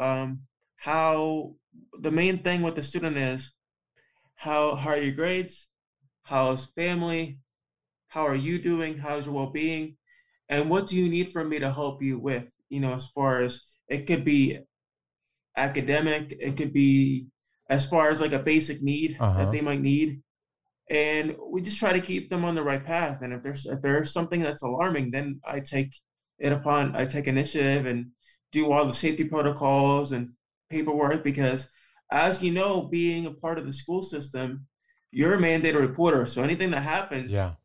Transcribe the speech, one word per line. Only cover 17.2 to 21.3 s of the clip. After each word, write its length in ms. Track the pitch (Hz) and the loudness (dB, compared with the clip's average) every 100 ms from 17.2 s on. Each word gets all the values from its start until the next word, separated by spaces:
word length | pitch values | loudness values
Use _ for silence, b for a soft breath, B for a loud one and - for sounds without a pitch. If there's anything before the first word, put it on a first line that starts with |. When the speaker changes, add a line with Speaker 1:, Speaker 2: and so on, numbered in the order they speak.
| - _ _ _ - | -6 _ _ _ -2
Speaker 1:
as 160 | 139 | 0
far 240 | 135 170 151 | 2 4 4
as, 120 | 156 | 2
like, 100 | 156 | 0
a 60 | 135 | 0
basic 440 | 160 156 151 143 | 4 2 2 -4
need 360 | 139 147 156 139 | -2 0 -2 0
Speaker 2:
Uh-huh. 160 | 110 95 | 0 2
Speaker 1:
that 160 | 98 | 2
they 80 | 147 | 0
might 220 | 147 139 | -2 0
need. 400 | 135 143 156 139 _ _ _ _ _ _ - | 2 4 2 -2 _ _ _ _ _ _ -2
And 480 | 151 151 151 156 | 2 2 0 -2